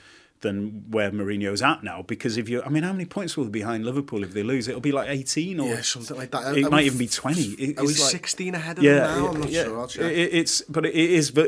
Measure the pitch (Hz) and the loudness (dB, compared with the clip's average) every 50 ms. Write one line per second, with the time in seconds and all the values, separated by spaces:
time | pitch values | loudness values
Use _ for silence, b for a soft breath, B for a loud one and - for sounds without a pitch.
0 | B B B B B B B _ - 104 101 101 101 107 107 104 101 113 110 110 | B B B B B B B _ -4 -2 -2 -2 -4 -4 -6 -10 -10 -4 0 0
1 | 104 98 98 104 98 98 104 101 104 98 104 98 117 143 160 - - 98 85 87 | 0 0 -2 -2 -4 -2 -2 -2 -2 -2 -2 0 2 0 0 0 -4 -10 -10 -10
2 | 90 - 117 - - 123 107 120 113 110 120 120 - 131 147 160 165 185 196 185 | -8 -8 -8 -4 -4 -4 -2 -2 -4 -2 -4 -4 -2 0 0 0 0 0 -2 -4
3 | 175 - - 202 196 160 - 160 131 107 104 113 101 117 117 110 110 120 131 143 | -6 -6 -6 -6 -6 -4 -4 -4 -4 -2 -4 -4 -4 -2 -4 -4 -4 -2 -4 -4
4 | 139 - 123 104 101 90 95 104 101 117 135 135 110 120 123 151 131 147 139 139 | -4 -4 -4 -6 -6 -4 -4 -4 -2 0 -2 -2 -2 -4 -6 -2 -2 0 0 0
5 | 107 120 143 135 127 - - 151 165 190 190 165 139 123 117 110 107 - - 127 | 0 -2 -4 -4 -4 -2 -2 -2 -2 -2 -2 -2 -2 -2 -2 -2 -2 -4 -4 -4
6 | 117 - 143 127 131 127 - 131 120 135 147 143 139 147 147 151 147 139 127 123 | -8 -10 -8 -10 -8 -6 -6 -4 -2 0 2 2 4 6 6 6 6 4 4 2
7 | 123 113 - - - 131 160 180 139 98 101 - 135 139 147 - 143 143 151 139 | 0 -2 -2 -4 0 0 0 2 0 -2 -2 -4 -4 -4 -2 0 0 2 2 2
8 | 143 135 170 175 - - - - 185 180 180 170 156 165 170 156 143 143 143 139 | 2 0 0 -2 -4 -6 -6 -4 -4 -4 -4 -4 -6 -6 2 6 8 8 8 8
9 | 127 - - 143 143 - 160 151 151 139 151 170 - 110 110 117 123 123 - - | 6 4 2 0 0 0 0 -2 -2 -2 0 0 -2 -2 -4 -6 -8 -8 -4 -2
10 | 165 170 156 170 170 160 175 170 165 - - - - - 143 160 156 127 - 160 | -2 0 2 2 2 2 2 2 2 2 0 -2 -2 -2 -2 0 0 2 2 2
11 | 165 170 180 170 151 131 117 147 160 | 4 6 6 4 4 4 4 4 4